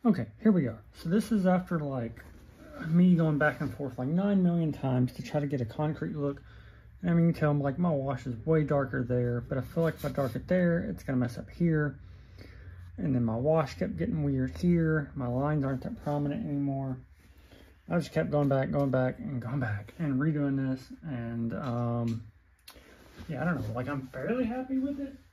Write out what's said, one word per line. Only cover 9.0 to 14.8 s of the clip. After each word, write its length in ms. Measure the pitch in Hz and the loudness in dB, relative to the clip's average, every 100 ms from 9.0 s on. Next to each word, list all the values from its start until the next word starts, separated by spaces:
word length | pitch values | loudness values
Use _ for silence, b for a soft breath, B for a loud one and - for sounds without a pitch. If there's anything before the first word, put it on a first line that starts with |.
there, 380 | 120 123 120 120 | 0 0 0 -2
but 160 | 120 139 | -2 -4
I 40 | |
feel 220 | 127 - | -2 0
like 120 | 165 - | 0 0
if 100 | 147 | -4
I 40 | |
dark 260 | 131 139 - | -2 -2 -4
it 120 | - | 0
there, 320 | 185 175 170 | 2 4 2
it's 240 | - - | -2 -6
gonna 140 | - 131 | -2 0
mess 200 | 120 - | 0 -4
up 120 | - | -14
here. 500 | - 175 156 147 - B B B B B B B B B - | 0 2 4 0 -4 B B B B B B B B B -4
And 180 | 170 131 | 0 2
then 80 | |
my 140 | 117 113 | 2 2
wash 380 | 139 160 143 - | 4 4 2 -2
kept 200 | - 156 | -4 -2
getting 260 | - 160 | -2 0
weird 340 | 143 135 131 - | 0 0 -2 2
here. 540 | 175 170 | 4 4